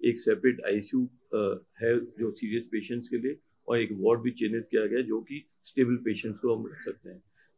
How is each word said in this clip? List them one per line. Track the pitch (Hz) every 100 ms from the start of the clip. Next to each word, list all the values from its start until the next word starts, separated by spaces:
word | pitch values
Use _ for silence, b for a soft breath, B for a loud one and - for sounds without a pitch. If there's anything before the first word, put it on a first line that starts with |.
एक | 123 117
separate | - 107 127 127 -
आईसीयू, | 104 104 131 127 - -
अ, | 110 101 95 - -
है | 113 120
जो | - - 110
serious | 101 107 113
patients | 117 110 95 120 117
के | 120
लिए, | 123 147 _ _ -
और | 117
एक | 107
वार्ड | 101 107 117
भी | 120
चिन्हित | 117 110 113 113
किया | 113 107
गया | 117
है |
जो | 120 110
कि | - 143 - _
stable | - - 123 123
patients | 113 98 110 101
को | 123
हम | 110 -
रख | -
सकते | - 95 92
हैं। | 92 _ _ _